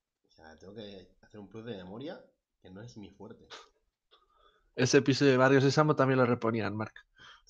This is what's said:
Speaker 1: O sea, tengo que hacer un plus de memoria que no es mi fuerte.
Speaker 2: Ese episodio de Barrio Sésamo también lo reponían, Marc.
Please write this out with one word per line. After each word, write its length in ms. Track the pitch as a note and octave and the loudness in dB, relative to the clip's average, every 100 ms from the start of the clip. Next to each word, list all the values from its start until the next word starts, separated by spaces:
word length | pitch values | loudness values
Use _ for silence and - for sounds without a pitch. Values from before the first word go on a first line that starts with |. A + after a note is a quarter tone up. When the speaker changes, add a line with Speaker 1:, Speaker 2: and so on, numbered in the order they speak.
| _ _ _ | _ _ _
Speaker 1:
O 20 | |
sea, 260 | _ D#2+ D#2 | _ -20 -20
tengo 160 | F2 | -20
que 340 | G#2+ G#2 G2 F2+ _ | -16 -16 -18 -20 _
hacer 180 | - G#2+ | -20 -20
un 80 | G2 | -20
plus 160 | A2+ | -16
de 120 | A2+ G2+ | -14 -14
memoria 460 | F2+ A2 D3 A#3 - _ _ _ | -14 -14 -14 -16 -20 _ _ _
que 100 | F#2 | -20
no 120 | F#2+ | -20
es 140 | A#2+ A#2 | -20 -20
mi 120 | F#2+ | -20
fuerte. 380 | - G#3 G#3 - - - _ _ _ _ _ _ _ _ _ _ - | -20 -20 -20 -20 -20 -20 _ _ _ _ _ _ _ _ _ _ -4
Speaker 2:
Ese 220 | B2+ C#3+ | 2 4
episodio 340 | C3+ C3 C#3+ | 4 2 4
de 60 | B2+ | 4
Barrio 220 | C3 C#3 | 4 4
Sésamo 360 | C#3 C3+ D3+ D3 | 4 4 2 2
también 220 | C3 C3 | 2 2
lo 80 | A#2+ | 2
reponían, 500 | A#2+ A2+ A#2 G2+ G#2 | 2 -2 -2 -4 -6
Marc. 180 | A2 - _ _ - - - | -8 -12 _ _ -20 -20 -8